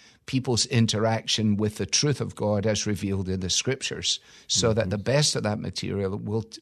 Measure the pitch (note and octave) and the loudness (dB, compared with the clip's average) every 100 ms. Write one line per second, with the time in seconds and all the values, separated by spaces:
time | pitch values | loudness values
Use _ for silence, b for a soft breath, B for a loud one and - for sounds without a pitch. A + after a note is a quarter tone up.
0 | B B - C3 C3 A2 - B2 A2+ G#2+ | B B -4 -2 2 0 2 4 4 4
1 | A2+ A2+ - - G#2+ G2+ G#2+ - F#2+ - | 2 0 0 0 2 2 0 -2 -2 2
2 | C#3+ B2+ G2+ - G#2 G#2 G#2+ G2+ G#2+ G#2 | 2 0 -4 -2 0 2 0 0 -2 -2
3 | G2+ G2 F#2 F#2 F2+ - - C3 - - | -2 -2 -2 -2 -2 -2 -2 -4 -6 -4
4 | - - B B - - A#2 A2 F#2+ G#2 | -4 -4 B B -4 2 4 2 0 -2
5 | A#2 C#3+ D3 A#2+ G#2+ G#2 F#2+ - F#2 G2 | 2 2 2 0 -2 -2 -4 -6 -4 -2
6 | F#2+ G#2+ A2 A2 A2 - | -2 -4 -4 -4 -4 -12